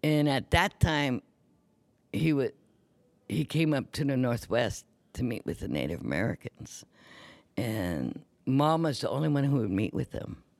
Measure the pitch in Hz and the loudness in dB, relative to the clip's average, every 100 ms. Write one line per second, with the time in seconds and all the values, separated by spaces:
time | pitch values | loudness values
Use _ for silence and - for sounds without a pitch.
0 | 151 151 147 135 - 170 190 - - 156 | 4 4 4 2 2 2 2 4 4 4
1 | 143 127 - _ _ _ _ _ _ _ | 2 0 -4 _ _ _ _ _ _ _
2 | _ - 160 147 123 - _ _ _ _ | _ -2 2 2 0 -4 _ _ _ _
3 | _ _ _ 104 156 151 160 143 113 - | _ _ _ -4 -2 0 2 0 -2 -4
4 | 147 135 127 117 - 117 117 - - _ | -2 0 0 0 -2 0 0 -4 -14 _
5 | _ - 123 117 - - - 73 67 82 | _ -6 -4 -4 -6 -8 -4 -4 -4 -4
6 | - 69 110 165 - _ - - - _ | -4 -2 -2 -4 -10 _ -18 -18 -20 _
7 | - - - - _ - 120 110 90 82 | -20 -20 -20 -20 _ -8 -4 -2 -2 -2
8 | 64 - - _ - 131 147 160 160 127 | -4 -6 -16 _ 0 2 4 4 0 -2
9 | 135 131 156 143 139 139 107 95 110 - | -4 -2 0 2 2 2 0 0 -2 -2
10 | - - - - _ | -6 -8 -10 -14 _